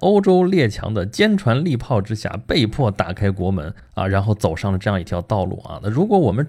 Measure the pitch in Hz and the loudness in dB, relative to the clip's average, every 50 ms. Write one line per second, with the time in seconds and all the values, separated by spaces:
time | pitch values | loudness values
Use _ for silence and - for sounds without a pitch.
0 | - 185 208 202 202 202 185 180 180 180 196 180 131 107 104 - - 95 110 104 | 2 2 4 4 4 4 4 4 4 4 4 2 2 2 0 -4 -6 -4 -2 -2
1 | 104 107 - - 208 220 208 190 - 123 113 135 170 180 131 120 - - 127 104 | -4 -4 0 2 2 2 2 2 2 2 2 2 0 0 -2 -2 -2 -2 -2 -2
2 | 95 - 110 104 - - - 101 - - - 175 113 107 - - 135 107 95 - | -2 -2 -6 -6 -6 -8 -8 -8 -4 0 2 2 2 2 0 0 0 0 0 -2
3 | 98 85 92 - 104 98 95 95 90 95 98 90 73 90 - - - - - 98 | -4 -4 -2 -2 0 0 0 0 -2 -2 -2 -2 -4 -6 -10 -12 -16 -10 -6 -4
4 | 95 95 95 98 98 107 104 - - 87 80 - - 101 95 95 - 107 101 92 | -2 0 0 0 2 2 0 2 0 -2 -2 0 -2 -2 -2 0 0 -2 -2 -2
5 | 85 - 90 87 87 - 113 101 92 90 98 - - - 80 - - 101 110 135 | -4 -4 -6 -6 -4 -2 -2 -2 -2 -2 -6 -8 -12 -14 -14 -8 -6 -4 0 0
6 | 190 220 208 190 160 107 90 120 151 | 0 2 2 2 2 2 2 0 -2